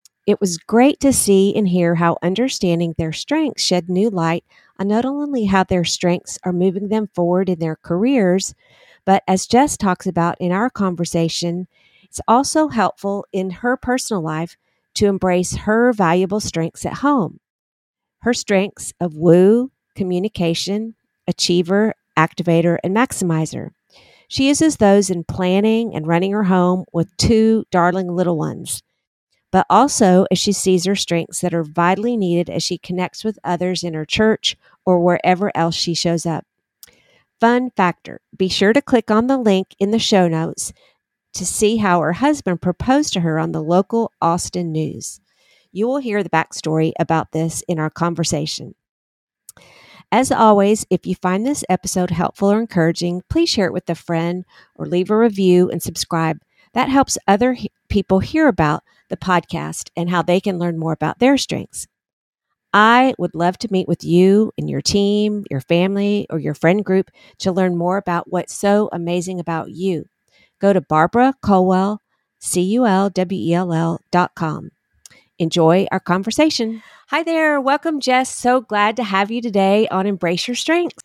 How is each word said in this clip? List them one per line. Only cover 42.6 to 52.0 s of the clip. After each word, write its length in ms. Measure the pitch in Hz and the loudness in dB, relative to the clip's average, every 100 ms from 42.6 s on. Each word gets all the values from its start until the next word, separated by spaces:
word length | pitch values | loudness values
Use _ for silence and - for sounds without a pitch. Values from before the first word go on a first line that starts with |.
proposed 500 | 180 175 - 269 294 | -2 -2 0 0 0
to 60 | - | -2
her 180 | 170 156 | 0 0
on 140 | 170 | -2
the 100 | 160 | -4
local 520 | 156 180 196 233 226 - | 0 0 2 -2 -4 -2
Austin 500 | 165 175 - 180 170 | -2 -2 -4 -6 -4
news. 480 | 156 156 - - - _ _ _ _ _ | -4 -4 -8 -14 -16 _ _ _ _ _
You 140 | 185 226 | -4 -2
will 100 | 277 | -2
hear 260 | 254 208 | -2 -4
the 60 | 175 | 0
backstory 640 | 160 - - 160 156 160 - | -2 -2 -6 -2 0 0 -2
about 360 | 165 160 - | -2 -2 -2
this 280 | 156 165 - - | -4 -4 -6 -6
in 120 | 165 | -4
our 100 | 156 | -4
conversation. 840 | - 170 165 160 156 151 - 127 - _ _ _ _ _ _ - - - - - - _ | -4 -4 -2 -4 -4 -6 -8 -14 -18 _ _ _ _ _ _ -20 -20 -20 -20 -20 -20 _
As 200 | 226 262 | 0 2
always, 540 | 269 220 202 196 214 - | 4 6 6 4 0 0
if 180 | 180 - | -2 -2
you 80 | 185 | -4
find 300 | 180 190 240 | -2 -2 -2
this 200 | 294 - | -4 -2
episode 420 | 180 - 190 | -4 -2 -4